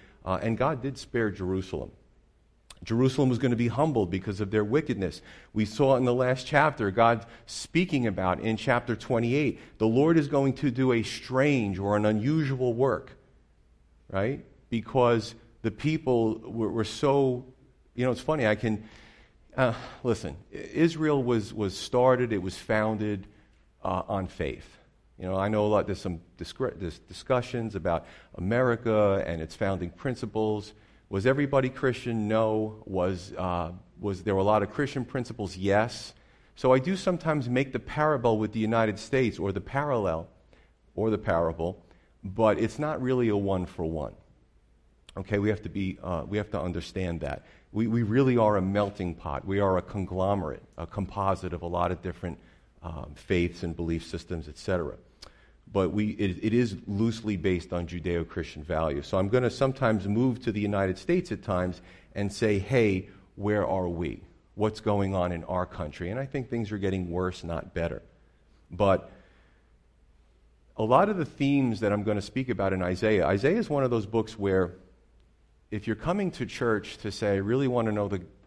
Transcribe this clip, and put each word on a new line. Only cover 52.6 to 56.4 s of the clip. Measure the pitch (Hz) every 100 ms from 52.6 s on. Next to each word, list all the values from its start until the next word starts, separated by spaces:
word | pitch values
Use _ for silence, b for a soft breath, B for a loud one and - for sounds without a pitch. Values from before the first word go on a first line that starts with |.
| b _
um, | 87 82 -
faiths | 71 - 90 87 -
and | 85 82
belief | 82 82 -
systems, | 85 - 85 73
et | -
cetera. | - 90 71 50 - B B B B B -
But | 98 92
we, | 104 107
it, | - 98 87